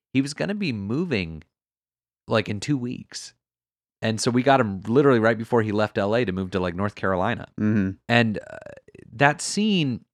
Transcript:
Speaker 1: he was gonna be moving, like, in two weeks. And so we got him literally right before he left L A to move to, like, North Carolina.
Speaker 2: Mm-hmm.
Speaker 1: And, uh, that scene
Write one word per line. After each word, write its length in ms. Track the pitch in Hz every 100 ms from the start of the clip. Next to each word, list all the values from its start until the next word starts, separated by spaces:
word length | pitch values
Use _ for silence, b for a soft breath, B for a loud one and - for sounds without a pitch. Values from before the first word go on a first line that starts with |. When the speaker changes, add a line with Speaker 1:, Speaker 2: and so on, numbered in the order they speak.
| _
Speaker 1:
he 80 | 131
was 140 | 139
gonna 200 | 147 156
be 200 | 208 185
moving, 680 | 110 98 131 180 113 82 80 - _ _ _ _ _ _ _ -
like, 220 | 113 107
in 100 | 104
two 160 | - 143
weeks. 560 | 120 127 - - - _ _ _ _ _ _ _
And 180 | 113 113
so 100 | -
we 120 | 120
got 180 | 131 135
him 220 | 110 95
literally 380 | 101 123 143 120
right 180 | 110 113
before 240 | 113 120
he 100 | 107
left 240 | 104 107 -
L 180 | 101
A 80 | 113 107
to 60 |
move 180 | 92 92
to, 100 | 92
like, 140 | 90
North 220 | 87 101 -
Carolina. 520 | 98 92 98 113 - -
Speaker 2:
Mm-hmm. 340 | 107 107 95 98 -
Speaker 1:
And, 280 | 120 113 98 -
uh, 80 | 50 50 - _ - -
that 300 | 113 143 151
scene 640 | - - 214 190 143 113 _